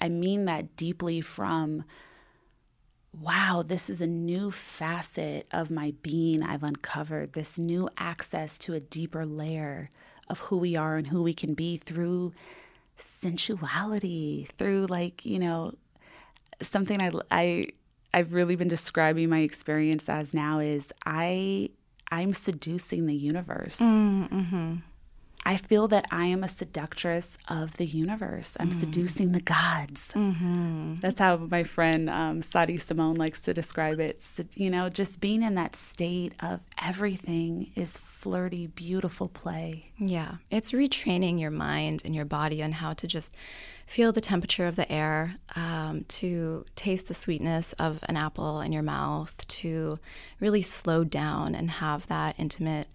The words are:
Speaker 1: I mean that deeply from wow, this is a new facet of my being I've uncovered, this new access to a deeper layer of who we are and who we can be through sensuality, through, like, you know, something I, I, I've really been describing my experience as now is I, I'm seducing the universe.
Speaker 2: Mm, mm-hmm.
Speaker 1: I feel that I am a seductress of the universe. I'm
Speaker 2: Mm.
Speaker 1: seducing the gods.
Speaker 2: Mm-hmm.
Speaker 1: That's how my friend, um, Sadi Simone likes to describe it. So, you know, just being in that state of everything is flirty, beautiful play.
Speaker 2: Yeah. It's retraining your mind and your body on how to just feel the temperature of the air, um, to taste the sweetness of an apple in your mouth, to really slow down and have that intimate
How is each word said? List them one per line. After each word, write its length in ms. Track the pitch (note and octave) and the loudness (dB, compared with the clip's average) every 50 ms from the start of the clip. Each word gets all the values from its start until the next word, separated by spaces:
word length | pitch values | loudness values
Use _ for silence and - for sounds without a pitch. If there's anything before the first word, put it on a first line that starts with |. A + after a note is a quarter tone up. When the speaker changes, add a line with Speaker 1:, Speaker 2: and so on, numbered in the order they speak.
| - | -2
Speaker 1:
I 80 | E3+ | 0
mean 340 | E3+ E3+ F3 F#3 G3 G3+ G3+ | 0 2 2 2 2 2 2
that 320 | F#3 D#3+ D3+ - D#3 - | 0 0 -2 -4 -6 -8
deeply 460 | - E3 E3 F3 E3+ F3+ F3 E3+ E3 D#3+ | -6 -4 -4 -4 -2 -2 -2 -2 -2 -4
from 600 | - - - G2+ G2 E3 D#3+ D#3+ D3+ D#3 D3+ D#3 - - - - - - - - _ _ _ _ _ _ _ _ _ _ _ _ _ _ _ _ _ - | -6 -6 -4 -2 0 0 2 0 0 -2 -4 -6 -10 -16 -20 -20 -20 -20 -20 -20 _ _ _ _ _ _ _ _ _ _ _ _ _ _ _ _ _ -16
wow, 500 | D#3 D#3 D#3+ F3 F#3+ G3 F#3 F#3 F3 E3 | -8 -2 2 4 4 4 4 4 2 0
this 220 | D#3+ F#3 F3 - - | 0 -2 -2 -2 -4
is 100 | G3 E3+ | -4 -2
a 60 | F3 | 0
new 440 | E3 E3+ E3+ E3+ E3+ F3 F#3 G3+ G3+ | 0 0 0 0 0 0 0 -2 -2
facet 960 | F#3 - - - - - D#3+ D#3+ E3+ F3 E3 - - - D#3+ D3+ D3 D3 - - | -4 -6 -10 -12 -8 -6 -4 -2 -2 -2 -2 -4 -4 -4 -4 -4 -4 -6 -6 -4
of 200 | - E3+ E3 D#3 | -2 -2 -2 -2
my 220 | D#3+ D#3 D3 D3+ D3 - - | -2 -2 -2 -2 -4 -4 -4
being 400 | D#3 D3 E3 E3 E3 D#3+ D#3 D#3 | -2 0 2 4 4 4 4 2
I've 200 | D#3+ - C#3+ D3 | 0 -2 -2 -2
uncovered, 680 | D3 C#3+ C#3+ - - - D3+ D3+ D3+ D#3 D3+ D3+ D3+ - | -2 -4 -4 -6 -6 -6 -4 -4 -4 -4 -4 -6 -6 -6
this 260 | D#3+ D#3+ - - - | -8 -8 -6 -4 -2
new 300 | E3+ E3+ E3+ F3+ F#3 - - | -2 0 2 0 0 0 -2
access 640 | - - E3+ E3+ - - - - E3 D#3 D3+ - - | -4 -4 -4 -4 -6 -8 -6 -4 -4 -4 -4 -8 -8
to 160 | - - E3+ | -6 -6 -6
a 60 | D#3 | -6
deeper 440 | C#3 - - D#3+ E3 - - D#3+ D#3+ | -6 -6 -6 -6 -6 -4 -4 -4 -4
layer 640 | D#3 D3+ D#3 D3+ D#3 D#3+ D#3 D3+ C#3+ C#3 - D3 C#3+ _ - - - - - - - | -4 -4 -6 -4 -4 -4 -4 -4 -6 -6 -8 -10 -14 _ -20 -20 -20 -20 -16 -10 -8
of 100 | - - | -8 -8
who 180 | - - G3+ F3+ | -4 -2 0 2
we 180 | F3 F3+ E3 | 2 2 2
are 200 | D#3+ D#3 D#3 D#3 | 2 0 0 0
and 100 | D#3 D3 | 0 0
who 160 | C#3 D#3+ F3+ E3+ | 0 0 2 2
we 100 | E3+ E3 | 2 0
can 200 | - - D3+ D3+ | 0 -2 -2 -2
be 240 | - E3 E3+ F3 D#3 | -2 -2 -2 -4 -4
through 540 | - - D#3+ E3 F3 F3 F3+ F3+ F3+ F3 F3+ - - - - - - - - - _ _ _ | -6 -6 -4 -2 0 2 2 0 0 -2 -4 -8 -18 -20 -20 -20 -20 -20 -20 -20 _ _ _
sensuality, 1500 | - - - - - - F3+ E3+ E3+ - - G#3+ F3+ D#3 C3 - E3 G3 G#3+ G#3+ G#3 G3 F#3 E3+ D#3+ D#3 D3+ D3 D3 C#3+ - - - | -20 -18 -14 -10 -6 -4 -2 -2 -2 -2 -2 -2 -2 -2 -2 -2 0 0 0 0 -2 -2 -2 -2 -2 -2 -2 -4 -4 -6 -8 -4 -2
through, 280 | F#3+ G3+ G3 G3 G3 | 0 2 2 2 2
like, 380 | F#3 F3+ F3 F3 F3 - - - | 2 0 0 -2 -2 -4 -6 -6
you 140 | - G3+ F#3 | -2 0 0
know, 340 | F3+ E3+ E3 E3 E3 - - - _ _ _ _ - - - - - - - _ _ _ - - | 2 2 0 0 -2 -4 -8 -12 _ _ _ _ -20 -20 -20 -20 -20 -20 -20 _ _ _ -12 -10
something 400 | - - - G3+ G3 F#3 G#3 G3 | -6 -2 0 0 2 2 2 2
I, 120 | F#3+ F3+ E3 E3 - - | 2 2 0 -2 -2 0
I, 380 | - F3 E3+ F3 F3 F3 E2+ - - _ _ _ _ _ _ _ - | 2 4 4 4 4 2 0 -2 -6 _ _ _ _ _ _ _ 4
I've 180 | F3 F3 E3 E3+ | 4 6 6 4
really 240 | F3+ F3 F3 F3+ | 4 4 6 4
been 120 | E3+ F3 E3+ | 4 2 2
describing 600 | E3 D#3+ - - - E3+ D#3+ D#3 D#3+ D#3+ E3 E3 | 2 0 -2 0 2 4 6 6 6 6 4 4
my 100 | E3 D#3+ | 6 4
experience 680 | D#3 D3 - - - - D3+ D3+ D#3 D#3 D#3+ D#3 - - | 4 2 0 -2 -4 0 2 2 4 4 2 2 0 0
as 260 | D#3 D3+ D3+ C#3 - | -2 -2 -2 0 0
now 240 | D#3 D3 D3+ D#3 D3+ | 0 2 2 2 2
is 340 | D3+ D3+ D3 D3 C#3 - - - - | 2 2 0 -2 -2 -6 -10 -8 -6
I, 640 | - D#3 D#3+ E3+ F3 F#3 F#3 F#3+ G3 G3 G3 G3 - - _ _ _ _ _ - - | -4 -2 0 0 2 2 0 0 0 0 0 -2 -2 -6 _ _ _ _ _ -8 -4
I'm 240 | E3+ E3+ F3+ G3 F#3+ | -2 0 0 0 0
seducing 720 | - - - F3 D3 - D#3+ E3 F3 - - F#3 E3+ E3 | 0 0 -2 -2 -2 -2 -4 -4 -2 -2 -2 -2 0 2
the 80 | D#3 D3 | 2 2
universe. 640 | C#3+ C#3+ D3 D#3 F3 F3 - - - - - - - | 0 0 0 0 -2 -2 -4 -6 -6 -6 -4 0 4
Speaker 2:
Mm, 480 | A#3 A3+ A3 G#3+ G#3+ G#3 G3 G3 F#3 - | 6 6 8 8 6 6 4 4 2 0
mm-hmm. 440 | - F#3+ F#3 E3+ F#3+ F3+ E3 E3 E3 E3+ - - - - - - - - - - - - - | 0 0 0 0 0 0 0 -2 -4 -4 -6 -10 -18 -20 -20 -20 -20 -20 -20 -20 -12 -4 -2
Speaker 1:
I 100 | - F#3+ | 0 0
feel 320 | F#3+ - - A3 G#3 G#3+ G#3 | 0 2 4 6 6 6 6
that 160 | G#3+ G3+ - - | 6 4 4 4
I 160 | - E3+ E3+ | 0 2 2
am 180 | F3 F#3 F#3 F#3+ | 2 2 2 0
a 40 | F3+ | -2
seductress 880 | - - - D#3 - D#3 D3 D#3 - - - F3 E3+ E3+ F3 - - - - - | -4 -6 -8 -8 -6 -6 -6 -6 -6 -4 -2 0 0 0 -2 -4 -8 -10 -8 -6
of 280 | - D#3+ D#3 D#3+ D#3 - | -4 -2 -4 -4 -2 -2
the 80 | F3+ | -2
universe. 680 | D#3+ D3 D#3+ D#3+ F3+ G#3+ G#3+ G#3 - - - E3 - - - | 0 0 0 0 0 0 -2 -4 -4 -6 -6 -6 -6 -4 -2
I'm 80 | E3 F3 | 0 0
Speaker 2:
Mm. 40 | F3+ | 0
Speaker 1:
seducing 580 | E3+ E3 D#3 D#3 E3+ F3 F3+ - - G3 F3+ F3+ | 0 0 0 2 2 2 2 2 2 4 4 4
the 80 | F3 | 4
gods. 720 | F3 - E3 - - E3+ E3 D#3 D3 C#3+ C#3+ - - - - | 4 4 4 4 4 4 4 2 0 -4 -4 -4 -2 0 2
Speaker 2:
Mm-hmm. 840 | G#3 G#3 G3 F#3 E3 F3+ F3 F3 F3 F3 E3+ E3 D#3 D#3 D#3 D#3+ | 2 2 2 2 2 2 2 2 2 2 0 -2 -2 -4 -4 -4
Speaker 1:
That's 220 | E3+ F#3+ F#3 F3 - | -2 0 0 2 6
how 180 | G3 F#3 F3 E3+ | 6 6 6 6
my 240 | E3 D#3+ F3 F3 E3+ | 2 2 2 2 0
friend, 460 | E3 - - E3 E3 D#3+ D#3+ D#3+ D#3 | 0 2 4 4 6 6 4 4 2
um, 320 | - - D#3+ D#3+ D#3+ E3 D#3+ | 2 0 0 0 0 -2 -2
Sadi 340 | - - E3+ E3+ E3 F3 | 0 2 4 4 4 2
Simone 380 | E3+ - - E3 D#3+ D#3+ D#3+ E3 | -2 -2 -2 0 2 4 4 4
likes 260 | E3 D#3+ D#3+ D#3 - - | 2 2 0 -2 -4 -2
to 120 | - F3+ | -2 0
describe 440 | E3+ D#3 - - - D#3+ D#3 D#3 D#3 | 0 -2 -4 -2 -2 0 0 0 0
it. 220 | D#3+ D3+ - - | 0 -2 -4 -6
So, 240 | - - - - E3+ - - | -8 -10 -6 -6 -8 -6 -4
you 120 | - G3 F#3 | -2 0 2
know, 220 | F#3 F3+ F#3 F#3 | 2 2 0 0
just 300 | F3+ - G3+ F#3+ G3 - | 0 -2 -2 -2 -2 -2
being 220 | - G3+ G#3+ A3 A3+ | 0 2 2 4 2
in 120 | A3 G3 | 2 2
that 200 | F3+ E3 D#3 - | 2 0 -2 -2
state 580 | - - - - - F3 E3+ F3+ F3+ F3 - - - | -4 -6 -6 -4 -2 -2 -2 0 -2 -2 -4 -6 -6
of 200 | - E3+ F3+ F3 - - - - - | -6 -4 -4 -4 -6 -10 -8 -6 -4
everything 880 | - F#3 F#3 G#3 G#3 F#3+ F#3 - - E3+ E3 E3 E3+ E3 F3 F#3 - - | -4 -2 0 0 0 0 -2 -4 -2 0 0 0 0 -2 -4 -6 -6 -4
is 200 | G3 F3+ D#3+ - | -6 -4 -4 -6
flirty, 680 | - - - - - - G3 F#3 F3+ F3+ F3+ F3+ F3 E3+ | -10 -14 -18 -16 -10 -6 -4 -2 -2 -2 -2 -4 -6 -8
beautiful 640 | E3 E3+ - E3+ E3+ F#3 F#3+ F#3 F3 E3+ - F3 E3+ | -8 -10 -10 -6 -4 -2 0 0 -2 -2 -4 -6 -6
play. 640 | - - - F3 E3+ D#3+ E3 E3 D#3+ D#3+ - - - | -6 -8 -8 -6 -6 -6 -6 -6 -8 -10 -12 -14 -8
Speaker 2:
Yeah. 380 | - G3+ G3 F3+ E3 D#3+ - - E3+ - - | -4 -2 0 0 0 -2 -4 -8 -10 -8 -2
It's 220 | - A3 - - - | -2 -2 0 0 2
retraining 680 | B3 C#4 C4+ - - - - F3+ F3+ F#3 F3 E3+ E3+ | 4 4 4 2 0 0 2 2 4 4 2 2 2
your 120 | D#3+ D3+ D3+ | 0 -2 -2
mind 500 | D3+ D3+ D3 D3 D3+ D3+ D#3 D#3 D#3 - | -2 -2 0 0 0 0 0 -2 -2 -2
and 100 | - D#3+ | -2 -2
your 100 | D#3 D3+ | -2 -2
body 360 | D3 D#3+ D3 D3+ D#3 D#3 D3+ D3+ | -2 -2 0 0 0 0 -2 -2
on 100 | D#3 D#3+ | -4 -4
how 200 | D#3 E3 D#3 D#3+ | -4 -4 -4 -4
to 120 | - - | -4 -4
just 260 | E3 E3+ D#3+ D3+ - - - - - - - - - - - - | -6 -4 -6 -6 -8 -12 -16 -16 -16 -16 -16 -16 -16 -16 -18 -16
feel 260 | - - - A#3 A3+ A3 | -4 2 4 6 6 6
the 80 | A3+ | 4
temperature 460 | A3 - G3 F3 F3 - - - F3+ | 2 2 2 2 2 2 0 0 0
of 100 | F3 E3 | 0 0
the 140 | F3+ D#3+ - - | 0 0 0 0
air, 440 | D3+ D3+ D#3 D#3 D#3 D#3+ E3 F3+ - - - - | 0 2 2 2 0 0 -2 -4 -8 -12 -10 -6
um, 480 | E3+ E3 E3 E3 D#3+ D#3 D#3 D#3 D#3 - - | -6 -4 -4 -2 -2 -4 -4 -4 -6 -6 -6
to 580 | - - - F3+ F3 E3+ E3 D#3+ D#3+ D#3+ - - - | -6 -4 -2 -2 -2 0 -2 -2 -4 -6 -8 -10 -8
taste 300 | - - G#3 F#3 F#3 F#3 - | -4 -2 0 0 0 -2 -4
the 60 | F3 | -6
sweetness 580 | - - - E3 D3+ D#3 E3 E3 D#3+ E3+ - - | -4 -2 -2 -2 0 0 0 0 0 0 -2 -2
of 260 | - D#3+ D#3+ D3+ D#3 - | -2 0 0 -2 -2 -4
an 160 | - E3+ D3+ | -2 -2 0
apple 420 | D3+ D#3 - - - D#3 D3+ D3+ | -2 -2 -4 -4 -4 -2 -2 -2
in 100 | D3 D#3+ D#3+ | -2 -2 0
your 100 | D#3 D3+ | 0 0
mouth, 520 | D3+ C#3+ C3+ C#3 C#3+ D3+ D3+ D#3 - - - - | 0 0 0 -2 -2 -2 -2 -4 -8 -10 -12 -8
to 520 | - - - - E3 D#3+ D#3+ D#3+ D#3 D3+ D#3+ - - - - - - - - | -8 -8 -6 -4 -4 -4 -2 -2 -2 -4 -6 -8 -12 -18 -18 -18 -16 -8 -2
really 200 | - G#3+ G#3 G#3 | 2 4 4 4
slow 440 | F3+ - - - - E3+ E3 E3 E3 | 4 2 0 0 2 4 4 4 4
down 500 | D#3 - C#3+ D3+ D3+ D3+ D3+ D3+ D3+ - | 4 2 0 0 0 0 0 -2 -2 -2
and 160 | - E3 E3+ | -2 -2 -2
have 360 | E3 - D#3+ D#3 D3 D3 - - | -2 -2 -2 -2 -2 -2 -2 -2
that 260 | D#3+ D#3+ D#3 D#3 - - | -2 0 0 0 -2 -2
intimate 500 | D3+ D3+ - - F3 D#3+ D#3 D3+ D3 - | -2 -2 -2 0 0 0 0 -2 -4 -6